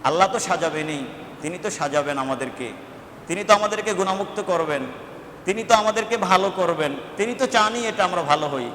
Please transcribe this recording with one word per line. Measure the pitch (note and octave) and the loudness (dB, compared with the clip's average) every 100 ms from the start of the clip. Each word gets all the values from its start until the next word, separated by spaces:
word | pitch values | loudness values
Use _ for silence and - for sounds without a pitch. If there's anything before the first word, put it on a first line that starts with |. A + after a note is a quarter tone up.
আল্লাহ | C3 D#3+ F#3+ | 2 4 4
তো | A3+ | 2
সাজাবেনই, | - F3 D#3+ D#3 D#3 D3+ B2 - - - | -2 0 0 -2 -4 -4 -8 -10 -14 -10
তিনি | D3+ F3+ | -8 -4
তো | G#3 | -6
সাজাবেন | - D3 D3 C#3+ C#3+ | -2 0 0 0 -2
আমাদেরকে, | C3+ C3+ C3 - A#2+ G#2 - - - - - | -2 -2 -4 -6 -8 -10 -14 -18 -18 -18 -6
তিনি | F3 | -4
তো | G3+ | 6
আমাদেরকে | G#3 G#3 G#3+ G#3 | 6 6 0 -2
গুণামুক্ত | F#3 F#3+ F#3+ G3 - | 0 2 0 -2 -6
করবেন, | F#3+ F3 D#3+ C#3+ B2+ - - - - - | 0 0 2 -2 -4 -10 -14 -16 -16 -10
তিনি | - G#3 | -4 -4
তো | A3+ A3+ | 4 4
আমাদেরকে | G#3+ G#3+ G#3+ A#3 | 4 0 0 -2
ভালো | F#3+ F#3 G3 F#3+ | 4 4 4 2
করবেন, | F3 D#3+ D3+ C#3 - - | 0 2 0 -2 -10 -4
তিনি | G#3+ B3 | -2 0
তো | C4 | 2
চানই | B3 G#3+ A#3+ A3+ | 4 2 0 -4
এটা | G#3 | 0
আমরা | F#3 F3 | 0 0
ভালো | D3 D3 D3+ | 2 2 2
হই। | C#3 A#2+ | -2 -4